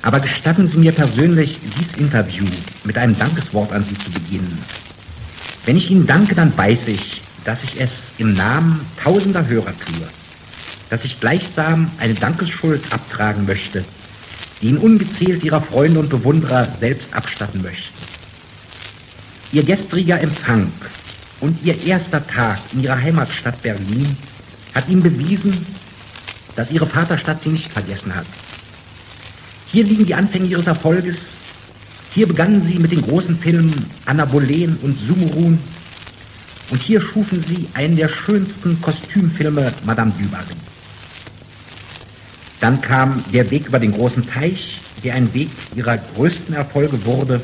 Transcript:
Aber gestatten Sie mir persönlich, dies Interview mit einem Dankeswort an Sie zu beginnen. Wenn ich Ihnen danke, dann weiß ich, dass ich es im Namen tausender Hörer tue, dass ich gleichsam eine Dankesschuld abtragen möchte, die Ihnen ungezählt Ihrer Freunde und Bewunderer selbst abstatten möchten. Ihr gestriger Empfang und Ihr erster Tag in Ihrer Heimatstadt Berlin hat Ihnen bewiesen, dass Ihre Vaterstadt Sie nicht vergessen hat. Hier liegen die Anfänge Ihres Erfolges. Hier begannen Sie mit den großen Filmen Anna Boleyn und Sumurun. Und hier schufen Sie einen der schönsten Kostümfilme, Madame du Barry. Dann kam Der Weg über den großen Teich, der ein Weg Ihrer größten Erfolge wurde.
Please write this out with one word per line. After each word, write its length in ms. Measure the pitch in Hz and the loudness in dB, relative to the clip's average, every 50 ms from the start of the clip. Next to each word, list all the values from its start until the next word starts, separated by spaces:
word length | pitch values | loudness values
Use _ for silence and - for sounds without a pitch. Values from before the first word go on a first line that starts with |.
| - | 0
Aber 160 | 120 131 139 | 2 2 2
gestatten 480 | 135 135 - - - 156 165 190 190 165 | 0 0 -4 -2 0 2 4 4 4 4
Sie 80 | 143 | 6
mir 160 | 165 165 165 160 | 6 6 6 6
persönlich, 640 | 160 147 123 107 117 151 175 170 160 151 147 - - - - - | 4 2 2 2 4 4 4 4 4 2 0 -2 -8 -12 -8 -4
dies 220 | 143 170 - - - | -4 -4 -4 -2 -2
Interview 460 | 147 143 131 113 98 90 87 90 101 95 87 85 85 - - - - | 0 2 2 0 0 -2 -2 -4 -2 -2 -2 -6 -10 -12 -16 -10 -8
mit 120 | 107 107 | -4 -2
einem 200 | 120 123 117 104 | 2 2 2 2
Dankeswort 560 | 98 107 156 165 165 - - - 104 101 - 95 | 2 2 0 0 -2 -4 -2 -2 -2 -2 0 -2
an 100 | 104 101 101 | -2 -2 -2
Sie 80 | 101 | -6
zu 140 | 98 - - | -8 -8 -8
beginnen. 520 | 87 85 82 85 98 90 90 87 82 80 - - - - - - - - - - - - - - - - - - - - - | -8 -8 -6 -6 -4 -4 -4 -6 -6 -8 -10 -12 -16 -16 -18 -20 -20 -20 -20 -18 -16 -16 -16 -16 -16 -14 -14 -14 -14 -6 0
Wenn 100 | - 127 | 2 2
ich 140 | 170 - - | 2 4 6
Ihnen 160 | 190 185 160 | 6 6 6
danke, 280 | - 135 175 208 202 190 | 6 6 6 6 4 4
dann 220 | 170 165 147 - | 4 4 4 4
weiß 320 | - 95 101 120 123 120 | 4 4 4 2 2 0
ich, 340 | 117 104 92 - - - - - - - - - | -4 -4 -4 -6 -8 -12 -14 -16 -20 -20 -10 -6
dass 180 | 110 117 117 - | -6 -6 -6 -6
ich 180 | 127 - - | -10 -4 -4
es 80 | 131 123 - - - - - | -4 -4 -4 -8 -16 -18 -8
im 160 | - 113 110 98 | -2 0 2 2
Namen 520 | 92 95 107 131 156 165 165 165 156 139 - - - - | 2 2 2 2 2 4 2 2 2 -2 -10 -12 -2 2
tausender 440 | 143 185 202 190 196 185 175 151 | 4 4 4 4 2 0 0 0
Hörer 260 | 113 120 113 92 87 82 - - | 2 0 0 0 -2 -8 -10 -8
tue, 220 | - 82 85 80 - - - - - - - - - - - - - - - - - | -8 -8 -8 -8 -12 -14 -20 -20 -20 -20 -20 -20 -20 -20 -18 -16 -16 -16 -18 -8 -6
dass 140 | 113 - - | -6 -4 -4
ich 160 | 127 - - | -6 -6 -2
gleichsam 720 | - 117 151 190 185 - - 165 156 160 160 165 165 - - | 0 0 0 0 -2 -4 -4 -2 0 2 2 2 2 0 -2
eine 160 | - 120 113 113 | -2 -2 -2 0
Dankesschuld 680 | 101 - 160 165 165 185 165 - - - 165 151 135 - - - | 0 0 -2 0 -2 -2 -4 -4 -2 0 0 0 0 -2 -4 -6
abtragen 520 | 123 - - - - 107 107 104 101 101 | -6 -6 -8 -6 -2 -2 -2 0 -2 -2
möchte, 380 | 98 98 98 - - - 98 95 - - - - - - - - - - - - - - - | -2 -2 -4 -6 -6 -6 -8 -8 -8 -14 -20 -20 -20 -20 -20 -20 -20 -18 -18 -18 -18 -10 -2
die 60 | 107 | 0
Ihnen 100 | 113 135 | 2 2
ungezählt 640 | 156 196 226 226 208 185 165 - - 180 185 180 170 165 | 6 6 6 6 6 4 -2 -2 0 0 0 2 0 0
Ihrer 180 | 156 151 151 | 0 0 0
Freunde 380 | - - - 127 143 160 165 156 | 0 0 2 4 4 6 4 4
und 100 | 147 139 | 2 2
Bewunderer 600 | 135 120 107 131 151 160 156 131 127 127 120 - - 92 | 0 2 2 4 4 4 2 2 2 2 2 0 -2 -2
selbst 320 | 110 123 139 - - - | -2 -2 -2 -4 -8 -8
abstatten 500 | - - - - - - 104 95 98 95 | -8 -6 -6 -6 -8 -8 -8 -6 -4 -6
möchten. 360 | 92 90 87 90 - - - - - - - - - - - - - - - - - - - - - - - - - - - - - - - - - - | -6 -6 -8 -12 -14 -14 -16 -18 -18 -18 -18 -20 -20 -20 -20 -20 -20 -20 -20 -20 -20 -20 -20 -18 -18 -18 -18 -20 -20 -20 -20 -20 -20 -20 -20 -20 -14 0
Ihr 120 | - 147 147 | 2 2 4
gestriger 580 | 156 190 - - - 165 175 190 165 175 165 | 4 2 0 0 -4 -2 0 2 2 2 2
Empfang 500 | 170 151 - - - - 117 107 95 85 - - - - - - - - - - - - - - | 2 -2 -4 -4 -2 0 2 2 2 0 -4 -8 -14 -16 -16 -18 -18 -18 -20 -20 -20 -20 -10 -4
und 160 | 135 151 165 160 143 | -2 -2 -2 0 0
Ihr 160 | 170 160 - - | -2 -2 0 0
erster 420 | 170 185 180 170 - - 147 143 | 0 0 0 0 -2 -4 -4 -4
Tag 340 | - - 123 117 110 98 98 - - | -2 -2 -2 0 0 -2 -4 -8 -6
in 120 | - 131 131 | -4 -2 0
Ihrer 180 | 131 131 127 | 0 0 0
Heimatstadt 600 | 127 160 165 160 127 - - - - 120 120 - | 0 2 2 2 0 -2 -6 -6 -6 -6 -6 -4
Berlin 540 | - 117 104 98 98 98 107 123 143 147 139 - - - - - - - - - - - - | -6 -6 -4 -4 -4 -2 -2 0 0 0 -2 -4 -8 -18 -20 -20 -20 -20 -20 -20 -20 -6 -6
hat 140 | 139 131 | -4 0
Ihnen 160 | - 185 185 165 | 2 4 6 6
bewiesen, 640 | 170 139 123 143 170 208 - - 202 190 175 165 - - - - - - - - - - - - - - - - - - | 4 4 2 0 0 0 2 2 0 0 0 -4 -8 -12 -16 -16 -20 -20 -20 -20 -20 -20 -16 -16 -16 -16 -16 -20 -12 -6
dass 160 | - 117 120 | -6 -6 -2
Ihre 140 | 156 160 160 | 0 0 0
Vaterstadt 580 | 160 - 160 170 165 175 - - 156 156 156 - | 0 0 0 0 0 -2 -2 -2 -4 -4 -2 -2
Sie 60 | 156 | -2
nicht 220 | 160 160 - - - | -2 -2 -4 -6 -8
vergessen 420 | 107 95 90 98 95 - 98 90 | -8 -6 -6 -10 -8 -8 -8 -8
hat. 120 | 87 85 - - - - - - - - - - - - - - - - - - - - - - - - - - - - - | -8 -10 -10 -16 -20 -20 -20 -20 -20 -20 -20 -20 -20 -20 -20 -20 -20 -20 -20 -20 -20 -20 -20 -20 -20 -20 -20 -20 -20 -14 0
Hier 140 | - 220 226 | 2 4 4
liegen 220 | 202 220 214 208 | 4 4 4 4
die 100 | 175 - | 4 4
Anfänge 320 | 175 196 202 - 185 185 | 2 0 0 2 0 0
Ihres 180 | 180 185 175 170 | 0 0 0 2
Erfolges. 520 | 175 160 160 - 156 170 185 175 180 175 - - - - - - - - - - - - - - - - - - - - | 2 0 2 2 2 2 2 2 -2 -6 -6 -10 -16 -18 -20 -20 -20 -20 -20 -20 -20 -20 -20 -20 -20 -20 -20 -20 -4 2
Hier 120 | 190 220 | 2 2
begannen 400 | 175 151 143 165 202 214 202 170 | 4 4 2 4 4 4 4 4
Sie 140 | 165 185 170 | 2 2 2
mit 140 | 165 160 175 | 2 2 2
den 80 | 151 | 2
großen 360 | - - 147 185 180 170 165 165 | 2 2 2 0 2 0 -2 0
Filmen 480 | - 170 170 170 165 160 151 139 - - - - - | 2 2 4 4 4 4 2 0 -4 -6 -10 -10 -4
Anna 180 | - 156 156 151 | -2 0 0 2
Boleyn 540 | 135 127 147 139 131 147 165 175 165 160 - | 0 0 0 0 0 0 0 0 0 -2 -2
und 160 | - 139 131 - 104 | -2 -2 -2 -2 -2
Sumurun. 540 | 117 180 185 180 156 147 156 170 170 165 160 - - - - - - - - - - - - - - - - - - - - - - | -2 0 0 0 0 0 2 4 4 4 2 0 -6 -16 -18 -18 -20 -20 -20 -20 -20 -20 -20 -20 -20 -20 -20 -20 -20 -20 -20 -10 -6
Und 120 | 131 127 | -6 -4
hier 200 | - - 220 208 | 0 2 2 2
schufen 420 | 165 - - 214 202 - 190 175 - | 2 0 -2 -2 -2 0 -2 -4 -2
Sie 220 | 160 175 180 - - - | -4 -4 -4 -4 -6 -4
einen 240 | - 143 160 165 | -2 0 2 2
der 100 | 160 160 | 2 2
schönsten 760 | 151 - - - - 214 202 190 196 - - - 175 170 165 | 0 -2 -4 -2 0 0 0 0 -2 -6 -4 -2 -2 -2 0
Kostümfilme, 920 | 165 156 151 - - - - 208 180 165 160 - 151 151 147 143 135 123 - - - | -2 -4 -4 -4 -8 -2 0 2 2 2 0 0 -2 0 0 0 0 0 -2 -4 -4
Madame 300 | 110 113 110 113 113 95 | -2 -2 0 0 0 0
du 80 | 85 101 95 | 0 -4 -4
Barry. 260 | 98 90 90 85 87 82 - - - - - - - - - - - - - - - - - - - - - - - - - - - - - - - - - - - - - - - - | -4 -8 -10 -12 -12 -16 -16 -18 -20 -20 -20 -20 -20 -20 -20 -20 -20 -20 -20 -20 -20 -20 -20 -20 -20 -20 -20 -20 -20 -20 -20 -20 -20 -20 -20 -20 -20 -20 -20 -20 -20 -20 -20 -20 -6 0
Dann 180 | 117 117 135 127 | 2 2 2 2
kam 460 | - - 135 131 131 135 135 127 - - 101 | 2 0 2 2 4 2 0 -2 -4 0 2
Der 180 | 123 123 98 | 2 2 4
Weg 160 | 131 151 - | 0 -2 -2
über 120 | - 123 123 | 0 0 2
den 120 | 113 107 | 2 2
großen 340 | 101 104 120 123 120 127 120 - | 2 2 0 2 2 0 -4 -2
Teich, 500 | - 127 143 175 190 185 - - - - - - - - 104 | -4 -2 -2 -2 -2 -4 -8 -12 -14 -16 -18 -18 -18 -8 -8
der 120 | 123 120 | -4 0
ein 180 | 131 123 110 98 | 2 0 2 2
Weg 160 | 127 156 - - - - - - | -2 -4 -4 -6 -14 -16 -10 -8
Ihrer 220 | 113 120 117 117 | -4 -2 -2 -2
größten 580 | 104 - - - 107 135 170 170 - - - 160 | -2 -4 -8 -2 2 2 2 2 0 -8 -6 -4
Erfolge 480 | 147 139 - - 143 143 - 139 120 98 | -4 -4 -2 0 0 0 2 0 -2 0
wurde. 380 | 113 123 135 135 127 127 120 | 0 0 0 0 0 0 -2